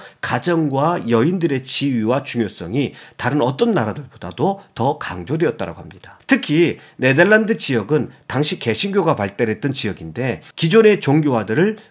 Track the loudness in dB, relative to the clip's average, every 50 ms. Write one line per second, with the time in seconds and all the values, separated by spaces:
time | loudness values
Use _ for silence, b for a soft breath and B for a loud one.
0 | B B B _ -6 -4 -4 -2 -2 0 0 0 0 0 0 0 0 0 0 -2
1 | -2 0 2 2 2 2 2 0 0 -2 -2 -4 -4 -4 -4 -2 -2 -2 -2 -2
2 | 0 0 0 -2 -2 -4 -4 -4 -4 -4 -4 -8 -8 -4 -2 -2 -2 -2 B B
3 | B B B -6 -4 -2 0 2 2 0 0 0 0 0 2 0 0 -2 -4 -6
4 | -10 -16 -16 -14 -14 -12 -6 -4 -2 -2 -2 -4 -10 _ _ -2 -2 -2 -2 -2
5 | -6 -10 -10 -10 -8 -6 -4 -2 0 -2 -2 -4 -6 -10 -10 -12 -16 -20 -20 -20
6 | -20 -20 -20 -18 _ -2 0 0 0 0 0 2 2 2 0 B B B B 0
7 | 2 4 4 6 6 6 6 4 4 2 -2 -2 -2 -2 -2 -2 0 0 0 -2
8 | -2 B B B B -6 -2 0 0 0 -2 -2 -2 -2 0 0 -2 0 0 0
9 | 2 2 2 0 -2 -4 -2 -2 -2 -2 -2 -2 -4 -4 -4 -4 -4 -6 -6 -8
10 | -10 -10 -8 -6 -4 -4 -4 B B B B -4 -2 4 6 6 6 6 6 4
11 | 2 2 2 2 4 2 2 0 0 0 0 2 2 2 0 B B B